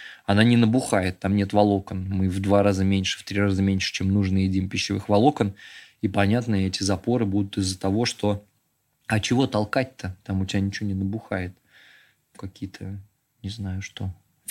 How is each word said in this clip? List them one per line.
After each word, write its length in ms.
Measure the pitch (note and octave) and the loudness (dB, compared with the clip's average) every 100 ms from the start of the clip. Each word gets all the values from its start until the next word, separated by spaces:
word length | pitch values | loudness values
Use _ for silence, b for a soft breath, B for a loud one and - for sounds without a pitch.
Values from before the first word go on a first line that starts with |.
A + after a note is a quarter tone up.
| B B - | B B 0
она 180 | G2+ | 4
не 140 | A#2 A#2+ | 6 6
набухает, 600 | A2+ B2+ C3 G2+ F#2 F#2 | 4 2 2 0 0 -2
там 160 | F#2+ G2+ | 0 2
нет 180 | G2+ | 2
волокон. 540 | G#2 G#2 G2 G2 F#2+ F#2+ | 4 4 2 -2 -8 -4
Мы 200 | F#2+ F#2+ | -2 -2
в 100 | F#2+ | 0
два 220 | G2 G2+ | 2 4
раза 200 | G2+ F#2+ | 4 2
меньше, 360 | F#2+ G2 F#2 - | 2 0 0 -6
в 40 | |
три 160 | - G2+ | -6 -2
раза 240 | G2+ F#2+ | 0 2
меньше, 300 | G2 F#2+ - | 2 0 -2
чем 180 | - G2 | -4 0
нужно, 280 | G2+ F#2+ F#2+ | 2 2 2
едим 300 | F#2+ F#2+ F#2+ | 0 0 -2
пищевых 400 | F2 - G2+ G#2 | -4 -4 -4 2
волокон. 440 | G#2 C3 - G#2 B B B B _ | 4 4 2 -2 B B B B _
И, 80 | G#2+ | -2
понятно, 460 | G2+ G2 A#2 A#2 G2 | 0 2 0 0 -2
эти 280 | F#2+ - | -2 -2
запоры 420 | G2 F#2 - A#2+ G#2 | -2 -2 -2 -2 0
будут 320 | G2 G2+ - | -2 -2 -2
из-за 220 | F#2+ F#2+ | -4 -2
того, 260 | F#2+ G#2 A#2+ | -2 0 -2
что 380 | - G#2 G2+ - _ _ _ _ _ - | -2 -2 -2 -6 _ _ _ _ _ -4
"А 120 | G#2+ | -2
чего 260 | - A#2+ C3 | 0 0 0
толкать-то? 680 | G#2+ G2+ C3+ B2+ - G2 F#2 - | 0 -2 -2 -4 -6 -12 -10 -6
Там 160 | F#2+ | -4
у 40 | F#2 | -2
тебя 140 | G2+ | -2
ничего 260 | G2 - G#2 | -4 -4 -6
не 60 | F#2+ | -4
набухает". 580 | G2 A2 - F#2+ F2+ - b b b b b b _ - | -4 -6 -6 -8 -8 -12 b b b b b b _ -16
Какие-то, 640 | G2 - G2 - G2 G2 G2+ _ _ _ | -16 -12 -14 -12 -12 -12 -16 _ _ _
не 60 | G2 | -12
знаю 320 | A2+ G2 F#2+ | -8 -8 -8
что, 240 | - - G2 - _ _ - | -10 -10 -10 -10 _ _ -4